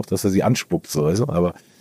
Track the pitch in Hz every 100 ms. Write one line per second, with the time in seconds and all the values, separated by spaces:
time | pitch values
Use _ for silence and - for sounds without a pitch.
0 | - 98 101 95 95 110 - 82 - -
1 | 76 101 139 85 87 - _ _